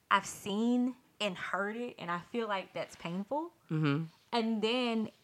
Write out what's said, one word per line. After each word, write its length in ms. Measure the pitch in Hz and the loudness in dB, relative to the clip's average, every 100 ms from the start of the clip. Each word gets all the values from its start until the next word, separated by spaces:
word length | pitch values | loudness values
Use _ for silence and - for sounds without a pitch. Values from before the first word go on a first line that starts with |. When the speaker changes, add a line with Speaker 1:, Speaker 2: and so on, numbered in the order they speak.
| - | 0
Speaker 1:
I've 140 | 196 - | 0 0
seen 720 | - 208 202 233 247 247 247 _ - | -8 -2 2 4 4 2 -2 _ -4
and 140 | 208 175 | -4 -2
heard 380 | - 185 202 226 | -4 -2 -2 -4
it, 200 | 247 - | -6 -8
and 120 | 170 | -4
I 80 | 175 - | -4 -2
feel 160 | 240 220 | -4 0
like 260 | 196 185 | -2 -4
that's 220 | 170 143 - | -6 -6 -6
painful. 540 | 170 180 202 285 339 - - | -6 -4 -2 -2 -4 -8 -4
Speaker 2:
Mm-hmm. 320 | 156 151 143 160 - - | 2 2 2 -2 -10 -4
Speaker 1:
And 280 | 240 226 220 | 0 2 2
then 480 | 220 247 240 226 214 - | 2 2 2 0 -2 -6